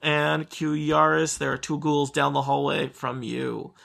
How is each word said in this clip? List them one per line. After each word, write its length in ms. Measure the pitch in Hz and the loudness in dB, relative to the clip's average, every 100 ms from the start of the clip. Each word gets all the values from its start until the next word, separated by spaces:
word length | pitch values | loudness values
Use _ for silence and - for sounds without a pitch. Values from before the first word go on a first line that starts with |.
and 480 | 156 151 151 156 156 | 0 2 2 0 -4
Q 220 | - 156 | -4 -2
Yaris. 640 | 151 151 151 156 156 160 - | 0 2 4 6 4 0 0
There 140 | 139 | -4
are 40 | 131 | -4
two 200 | - 147 | -4 -2
ghouls 300 | 151 147 139 | 2 2 0
down 200 | 151 143 | 0 0
the 100 | 143 | 0
hallway 440 | 139 143 139 147 131 | 0 0 0 -2 -4
from 340 | - 127 127 | -6 -8 -6
you. 520 | 117 120 127 117 - - | -6 -6 -4 -6 -10 -16